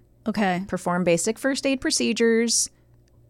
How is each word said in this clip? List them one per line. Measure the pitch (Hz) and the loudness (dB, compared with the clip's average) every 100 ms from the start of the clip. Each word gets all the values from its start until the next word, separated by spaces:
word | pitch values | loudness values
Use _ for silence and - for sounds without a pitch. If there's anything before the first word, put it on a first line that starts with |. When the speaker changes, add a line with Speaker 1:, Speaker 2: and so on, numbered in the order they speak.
| _ _ - | _ _ -6
Speaker 1:
Okay. | 208 196 180 196 | -2 0 -2 -4
Speaker 2:
Perform | 180 - 175 | -6 -2 0
basic | 180 170 220 226 | 2 2 0 -2
first | 269 277 277 | -2 -2 -2
aid | 269 | -2
procedures | 320 - 233 220 226 226 233 - - _ _ _ _ _ | -2 0 0 2 4 4 2 0 -2 _ _ _ _ _